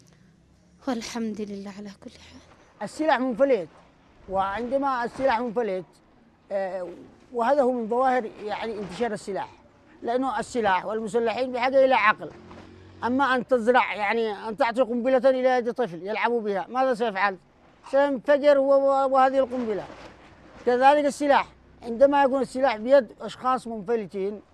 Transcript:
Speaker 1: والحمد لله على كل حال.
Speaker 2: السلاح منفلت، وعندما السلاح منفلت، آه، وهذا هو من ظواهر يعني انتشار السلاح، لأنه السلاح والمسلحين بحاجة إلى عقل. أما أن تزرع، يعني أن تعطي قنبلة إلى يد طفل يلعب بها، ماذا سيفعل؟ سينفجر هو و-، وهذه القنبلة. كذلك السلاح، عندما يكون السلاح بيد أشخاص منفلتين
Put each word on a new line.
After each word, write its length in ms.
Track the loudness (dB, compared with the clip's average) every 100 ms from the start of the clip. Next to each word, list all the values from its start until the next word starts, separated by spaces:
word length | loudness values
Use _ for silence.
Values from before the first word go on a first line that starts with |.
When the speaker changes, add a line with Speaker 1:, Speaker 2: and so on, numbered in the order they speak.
| _ _ _ _ _ _ _ _ -8
Speaker 1:
والحمد 540 | -6 -6 -8 -6 -8
لله 320 | -10 -10 -14 -14
على 120 | -16 -18
كل 80 | -20
حال. 300 | -20 -20 -20 -20 _ _ _
Speaker 2:
السلاح 360 | -12 -4 0 2
منفلت، 500 | 0 0 2 2 -2 -14 _ _ _ _ -6
وعندما 760 | -4 -2 -4 -4 -2 -2 -2
السلاح 360 | -4 -2 0 0
منفلت، 460 | -2 -4 -4 -6 -8 _ _ _ _ _ _
آه، 360 | -6 -4 -6 -10 -14 -20 -20 _
وهذا 280 | -4 2 2
هو 100 | 2
من 160 | 0 -2
ظواهر 380 | 0 2 0 -2 -8
يعني 360 | -10 -8 -6 -8
انتشار 340 | -10 -6 -6
السلاح، 380 | -6 -8 -8 -10 -14 _ _ _ -10
لأنه 360 | -4 -2 -2 -4
السلاح 460 | -6 -2 0 0 -2
والمسلحين 680 | -6 -4 -2 0 -2 -4
بحاجة 340 | -2 2 4 6
إلى 100 | 6
عقل. 340 | 4 2 -4 -16 -20 -20 -20 -20 -20 -8
أما 320 | -2 0 2 0
أن 120 | 0
تزرع، 480 | 0 4 4 2 -2
يعني 540 | -2 0 -2 -4 -8
أن 80 | -2
تعطي 240 | -2 0
قنبلة 480 | 0 0 2 4 4
إلى 200 | 4 2
يد 240 | 2 0
طفل 300 | -4 -6 -6
يلعب 280 | -8 -2 0
بها، 340 | 0 -2 -4 -4
ماذا 240 | -2 0
سيفعل؟ 440 | 0 -2 0 -2 -2 _ _ _ _ -2
سينفجر 680 | 0 2 0 0 2 4 4
هو 160 | 4
و-، 360 | 4 4 2 2
وهذه 260 | 4 4 2
القنبلة. 440 | 0 -2 -4 -6 -8 -16 -20 -20 -20 -20 -20 -6 -2
كذلك 400 | 4 6 6 2
السلاح، 420 | 0 2 2 0 -10 _ -18
عندما 400 | -12 4 4 6
يكون 180 | 2 2
السلاح 360 | -2 0 0 0
بيد 300 | 4 4 4 -4
أشخاص 460 | -14 -6 -2 -2 -4
منفلتين 720 | -10 -4 -4 -4 -6 -6 -8 -14